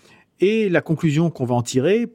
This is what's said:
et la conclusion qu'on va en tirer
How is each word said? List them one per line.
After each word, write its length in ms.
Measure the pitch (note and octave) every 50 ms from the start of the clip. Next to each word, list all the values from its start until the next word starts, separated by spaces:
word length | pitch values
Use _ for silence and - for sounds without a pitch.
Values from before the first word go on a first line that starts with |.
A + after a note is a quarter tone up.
| _ _ - _ _ _ _ _ F3
et 280 | G3 A3 A3+ G#3+ G3
la 100 | F3 D#3
conclusion 500 | - - E3 C#3 - E3 C#3 D3+ E3+ E3+
qu'on 140 | E3 - C3
va 100 | A#2 B2
en 60 | A#2+
tirer 500 | A#2+ - - B2+ B2+ E3 G3+ A#3 A#3+ A#3 -